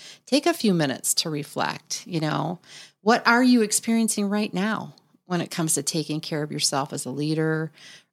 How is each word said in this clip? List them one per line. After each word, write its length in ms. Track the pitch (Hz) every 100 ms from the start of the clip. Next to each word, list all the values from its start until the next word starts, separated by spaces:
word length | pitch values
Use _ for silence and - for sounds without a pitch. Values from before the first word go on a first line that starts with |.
| - - -
Take 200 | 277 339
a 60 |
few 200 | 330 214
minutes 400 | 175 143 - -
to 160 | - 170
reflect, 760 | 147 147 - 78 - - - -
you 140 | 170
know, 380 | 151 147 156 180 - - - _
what 260 | 202 240 233
are 160 | 233
you 200 | 254 247
experiencing 680 | 208 - - 226 220 - 202
right 240 | 208 214
now 420 | 180 208 214 147 - _ _ -
when 140 | 180
it 100 | -
comes 240 | - 160
to 80 | 208
taking 380 | - 165 151 151
care 220 | - 156
of 100 | 147
yourself 400 | 147 - 139 147
as 140 | 139 127
a 40 |
leader 600 | 135 151 156 160 156 160 - - - _